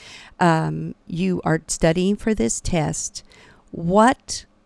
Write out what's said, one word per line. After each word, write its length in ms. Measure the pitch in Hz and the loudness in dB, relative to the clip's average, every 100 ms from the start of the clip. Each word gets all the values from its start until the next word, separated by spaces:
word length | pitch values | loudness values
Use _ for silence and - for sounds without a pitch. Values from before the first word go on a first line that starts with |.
| - - - - | -20 -20 -12 0
um, 560 | 170 160 156 160 160 - - | 2 2 0 -4 -8 -12 -10
you 340 | 170 190 180 | -4 -2 -2
are 180 | - - - | 0 -2 -4
studying 480 | - 165 170 185 | 0 2 2 0
for 180 | 208 226 | 0 -2
this 260 | 214 226 - | 0 -2 -2
test. 640 | - 170 151 - - - - - - _ _ | -2 -2 -2 -4 -10 -12 -20 -20 -20 _ _
What, 760 | - 170 202 226 285 - - - _ | -8 2 4 4 2 -6 -14 -14 _